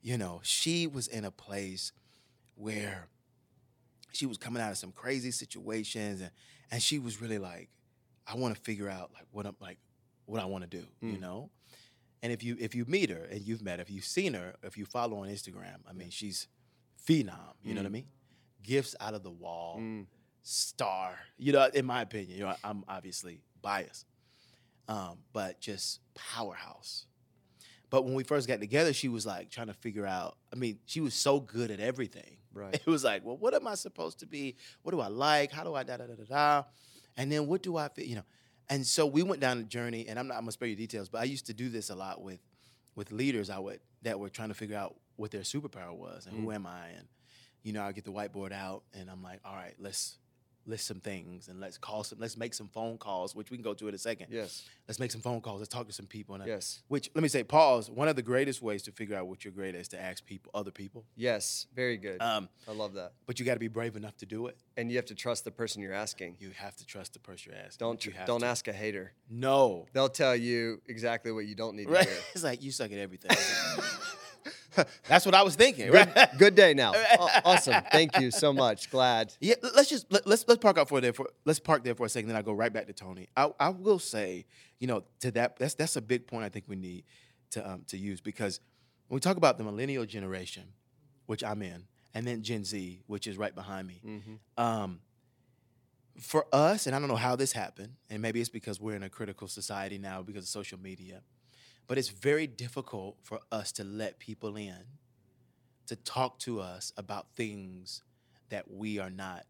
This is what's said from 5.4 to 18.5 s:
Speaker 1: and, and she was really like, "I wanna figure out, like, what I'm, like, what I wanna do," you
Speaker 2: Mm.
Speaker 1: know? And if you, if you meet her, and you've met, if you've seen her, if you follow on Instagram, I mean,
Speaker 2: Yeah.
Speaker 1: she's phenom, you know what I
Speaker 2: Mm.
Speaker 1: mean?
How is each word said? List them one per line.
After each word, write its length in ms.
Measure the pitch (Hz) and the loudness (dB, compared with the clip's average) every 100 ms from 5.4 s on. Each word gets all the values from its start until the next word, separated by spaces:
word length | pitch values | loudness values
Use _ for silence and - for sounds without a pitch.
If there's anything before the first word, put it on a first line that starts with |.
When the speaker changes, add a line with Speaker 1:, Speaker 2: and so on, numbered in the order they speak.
| 113 98 98 110 104 113 104 95 | -8 -12 -8 -6 -6 -6 -6 -6
Speaker 1:
and, 100 | 92 _ - - _ | -10 _ -20 -20 _
and 100 | 120 | -2
she 160 | - 151 | 0 0
was 220 | 123 107 | -4 -8
really 160 | 117 107 | -6 -6
like, 320 | 95 87 87 _ _ _ _ _ - | -6 -12 -18 _ _ _ _ _ -12
"I 100 | 117 | -4
wanna 200 | 127 107 | -4 -4
figure 340 | - 104 101 | -6 -6 -6
out, 220 | 95 90 | -8 -12
like, 120 | - - | -18 -16
what 140 | 104 101 | -10 -10
I'm, 100 | 98 | -12
like, 160 | 95 92 _ _ _ _ - | -18 -18 _ _ _ _ -8
what 160 | 110 | -6
I 40 | 92 | -6
wanna 220 | 98 87 | -8 -10
do," 160 | 87 87 _ | -14 -16 _
you 120 | 113 101 | -10 -8
Speaker 2:
Mm. 40 | |
Speaker 1:
know? 280 | 92 92 139 _ _ - - _ _ _ | -10 -12 -14 _ _ -20 -20 _ _ _
And 120 | 120 | -8
if 100 | 113 | -6
you, 140 | 117 120 | -6 -6
if 160 | 110 120 | -6 -6
you 80 | 120 | -2
meet 240 | 185 180 | 0 0
her, 140 | 85 82 | -4 -8
and 140 | 101 | -10
you've 200 | 101 113 | -6 -6
met, 180 | 101 87 | -6 -8
if 100 | 87 | -8
you've 140 | 98 - | -10 -6
seen 280 | - 190 | -2 -2
her, 220 | 113 90 95 | -4 -8 -14
if 140 | 101 - | -16 -12
you 80 | 101 | -8
follow 320 | 123 120 104 | -4 -4 -4
on 60 | 98 | -8
Instagram, 480 | 101 - 92 92 95 92 | -10 -12 -14 -16 -18 -18
I 60 | |
mean, 140 | 92 90 | -16 -14
Speaker 2:
Yeah. 40 | |
Speaker 1:
she's 360 | - 104 92 - _ _ _ _ _ - | -10 -8 -10 -12 _ _ _ _ _ 4
phenom, 460 | 160 107 73 80 - | 4 4 -6 -18 -16
you 100 | 107 | -8
know 80 | 107 | -6
what 60 | 98 | -4
I 20 | |
Speaker 2:
Mm. 40 | |
Speaker 1:
mean? 140 | 107 139 _ _ _ _ | -6 -10 _ _ _ _